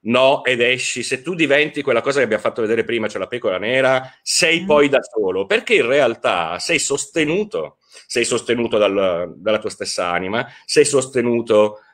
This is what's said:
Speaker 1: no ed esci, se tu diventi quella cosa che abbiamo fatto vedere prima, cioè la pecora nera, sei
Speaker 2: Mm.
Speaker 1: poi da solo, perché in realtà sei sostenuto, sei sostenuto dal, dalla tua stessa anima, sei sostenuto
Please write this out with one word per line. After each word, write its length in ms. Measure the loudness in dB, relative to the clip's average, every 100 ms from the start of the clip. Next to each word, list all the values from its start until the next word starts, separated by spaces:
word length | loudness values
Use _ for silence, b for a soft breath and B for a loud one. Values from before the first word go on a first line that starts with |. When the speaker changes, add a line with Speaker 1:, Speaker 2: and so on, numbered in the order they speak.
| 0
Speaker 1:
no 360 | 4 4 4
ed 160 | 0 2
esci, 420 | 2 2 -2 -6
se 180 | -6 -6
tu 140 | -6 -2
diventi 480 | 2 2 2 -2
quella 180 | 0 0
cosa 160 | 0 0
che 60 |
abbiamo 180 | 0 0
fatto 200 | -2 -4
vedere 200 | -2 0
prima, 240 | 0 -4 -4
cioè 120 | -6
la 80 | -8
pecora 320 | -4 -4 -2
nera, 520 | -2 0 2 0 -4 B
sei 380 | -6 0 2 0
Speaker 2:
Mm. 40 | 2
Speaker 1:
poi 240 | 4 4
da 120 | 2
solo, 420 | 0 -4 -2 -2 -2
perché 300 | -2 2 2
in 100 | 2
realtà 720 | 2 2 0 -2 0 -2 -6
sei 220 | -4 -2
sostenuto, 960 | -2 -4 -4 -4 -2 -2 -4 -6 -8 _ B B B
sei 180 | -2 0
sostenuto 540 | -2 -2 -2 0 2
dal, 540 | 2 2 0 -2 -6 -6
dalla 240 | -4 -2
tua 100 | -4
stessa 380 | -8 -8 -4 -2
anima, 380 | -2 -2 -4 -6 B -2
sei 200 | 2 4
sostenuto 960 | 2 0 -2 0 -2 2 4 4 B B